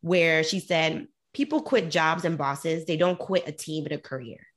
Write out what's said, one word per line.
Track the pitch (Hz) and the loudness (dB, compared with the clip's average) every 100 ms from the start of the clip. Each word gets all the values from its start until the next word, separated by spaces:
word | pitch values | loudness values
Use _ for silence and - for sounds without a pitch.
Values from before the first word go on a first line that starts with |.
where | 165 180 165 160 | 2 4 4 4
she | 160 190 | 2 -2
said, | - 170 160 160 - _ _ | 0 2 2 -2 -10 _ _
"People | - 285 302 | -6 -2 -2
quit | 311 247 170 | 2 0 2
jobs | 165 160 165 | 2 2 2
and | 170 160 | 0 0
bosses. | 139 139 165 160 | -2 -2 -2 -4
They | 160 156 | -2 2
don't | 175 175 | 2 0
quit | - 190 - | 0 -2 -2
a | |
team | 147 - 156 151 | -10 -6 -6 -4
and | |
a | 147 | -8
career" | - 131 117 - - | -8 -10 -10 -16 -20